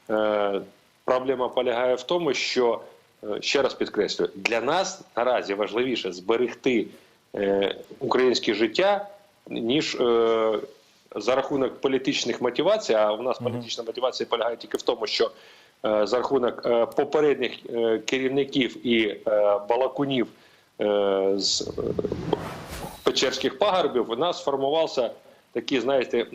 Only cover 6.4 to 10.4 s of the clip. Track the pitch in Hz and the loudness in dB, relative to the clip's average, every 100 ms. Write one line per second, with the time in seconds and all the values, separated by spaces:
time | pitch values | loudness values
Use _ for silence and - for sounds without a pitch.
6.4 | 123 - 135 117 - - - _ _ 101 | 0 -2 0 0 0 -8 -20 _ _ -2
7.4 | 98 98 98 - - - 113 120 127 117 | 0 2 0 -2 -12 -8 -2 2 4 2
8.4 | - 104 113 - 196 202 202 - _ _ | 0 0 0 2 2 2 -2 -14 _ _
9.4 | - 120 117 143 147 - 123 117 113 113 | -12 -6 0 0 0 0 2 4 4 4